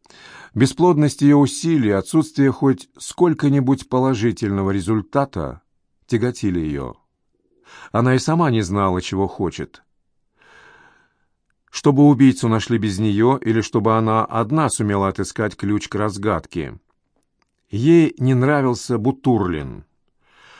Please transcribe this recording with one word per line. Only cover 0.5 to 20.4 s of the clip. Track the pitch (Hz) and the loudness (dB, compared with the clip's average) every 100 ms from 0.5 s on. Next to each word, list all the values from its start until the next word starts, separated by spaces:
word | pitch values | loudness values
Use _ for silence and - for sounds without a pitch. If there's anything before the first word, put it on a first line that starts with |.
Бесплодность | 107 131 - 180 151 147 - | 0 0 2 2 4 2 2
её | 143 143 | 4 6
усилий, | 135 - 165 160 107 | 4 0 -2 0 2
отсутствие | 98 92 160 - - 139 | 0 0 -2 0 0 0
хоть | - 139 131 - - | 2 0 -2 -6 -20
сколько-нибудь | - - 180 151 147 139 127 135 - | -12 0 0 2 0 0 0 -2 -2
положительного | 127 131 120 117 92 104 98 98 | -2 0 0 -2 -2 -2 -2 -2
результата | 98 90 110 98 143 139 90 71 69 _ _ _ _ - | -2 -2 -2 -2 -4 -4 -6 -10 -12 _ _ _ _ -4
тяготили | 120 123 120 104 87 | -2 -2 -4 -4 -4
её. | 78 71 62 - _ _ _ _ _ _ _ - - | -4 -6 -10 -14 _ _ _ _ _ _ _ -20 -6
Она | 107 127 127 | -2 2 0
и | |
сама | - 165 160 | 0 0 0
не | 113 | 0
знала, | 90 101 98 90 | -2 -2 -2 -2
чего | - 95 98 | -4 -4 -4
хочет. | - 87 - 69 - _ _ _ _ _ _ _ - - - _ _ _ _ _ _ _ _ _ | -4 -6 -6 -12 -16 _ _ _ _ _ _ _ -20 -20 -20 _ _ _ _ _ _ _ _ _
Чтобы | - 147 139 | -4 0 4
убийцу | 147 131 135 - 117 | 6 6 4 4 0
нашли | 113 - 117 | -2 -2 -2
без | 104 95 | -2 -2
неё | 107 101 117 135 | -2 2 2 0
или | 110 113 | -2 -2
чтобы | 104 120 107 110 | -2 -2 0 0
она | 110 110 | 0 0
одна | - 113 107 156 139 | -2 -2 -2 -2 -2
сумела | - 104 101 98 | -2 -2 0 -2
отыскать | 95 95 - 104 - | -2 -6 -6 -6 -6
ключ | 101 104 - | -4 -4 -4
к | 101 | -6
разгадке. | 107 98 104 85 - 87 69 - _ _ _ _ _ _ _ _ _ | -6 -4 -4 -4 -6 -10 -10 -12 _ _ _ _ _ _ _ _ _
Ей | 101 139 170 156 - | -2 4 6 4 2
не | 127 | 0
нравился | 127 131 147 131 113 - 117 | 2 2 0 0 -2 -4 -2
Бутурлин. | 120 131 131 113 92 78 67 50 - _ _ _ _ _ | -2 -2 0 0 0 -4 -8 -14 -20 _ _ _ _ _